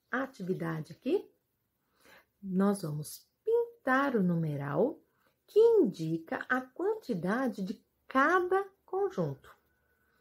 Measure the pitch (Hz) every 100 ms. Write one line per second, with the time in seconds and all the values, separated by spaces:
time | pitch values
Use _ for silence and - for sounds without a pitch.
0 | - 247 269 - 180 160 165 160 156 156
1 | 254 381 - _ _ _ _ _ _ _
2 | _ - _ _ 196 185 196 202 160 147
3 | 147 - _ _ - 466 466 - - 262
4 | 277 240 180 170 160 143 139 147 254 339
5 | _ _ _ _ _ 415 466 440 247 170
6 | 160 165 - 262 - 254 254 - 370 440
7 | - 190 180 233 262 208 185 - _ _
8 | - 262 294 370 359 381 403 _ - 381
9 | 403 269 156 135 - - _ _ _ _
10 | _ _